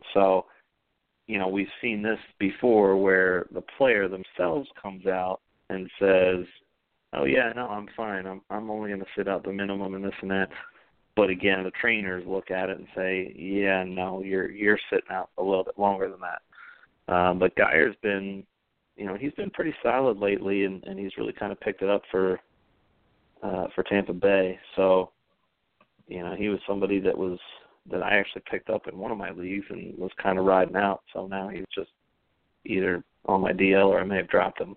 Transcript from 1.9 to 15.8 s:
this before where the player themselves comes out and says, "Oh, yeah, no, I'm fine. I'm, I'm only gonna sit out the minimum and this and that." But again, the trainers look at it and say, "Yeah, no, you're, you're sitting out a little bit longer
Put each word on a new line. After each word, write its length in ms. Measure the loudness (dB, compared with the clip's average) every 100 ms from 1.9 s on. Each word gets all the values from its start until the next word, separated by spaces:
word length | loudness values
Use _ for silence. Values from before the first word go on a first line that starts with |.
| -4
this 180 | -2 -4 -6 _
before 600 | -2 2 4 6 6 6
where 480 | 4 6 4 2 -2
the 100 | -10 -12 0
player 300 | 2 4 0
themselves 600 | -4 -12 -4 0 0 -4 -12
comes 240 | -14 -6 -2
out 340 | -2 -2 -4 _ _ _
and 200 | -8 -8 0
says, 460 | 4 6 6 2 -4 -16 _ _ _ _ _
"Oh, 120 | -2 2
yeah, 280 | 2 2 -4
no, 120 | -6
I'm 200 | -8 -10 -8
fine. 300 | -6 -6 -8
I'm, 160 | -12 _
I'm 200 | -8 -6
only 200 | -6 -6
gonna 140 | -8 -6 -6
sit 120 | -2
out 160 | -2
the 100 | -4
minimum 400 | -6 -4 -4 -6 -6
and 80 |
this 180 | -6 -6
and 100 | -2
that." 180 | 0 -2 -4 -18 _ _ _ _ 2
But 140 | 2
again, 340 | 4 2 2
the 80 | -2 -2
trainers 460 | 0 0 -2 -6 -4
look 220 | -6 -4
at 200 | -4 -4
it 100 | -6
and 80 | -10 -6
say, 360 | -2 -2 -6 -10
"Yeah, 460 | -4 0 2 2
no, 400 | 0 -4 -6 -6
you're, 260 | -4 -2 -2
you're 300 | 0 2 2 2
sitting 220 | -2 -2
out 180 | -8 -8 -4
a 60 |
little 200 | 0 0
bit 140 | -2
longer 320 | 0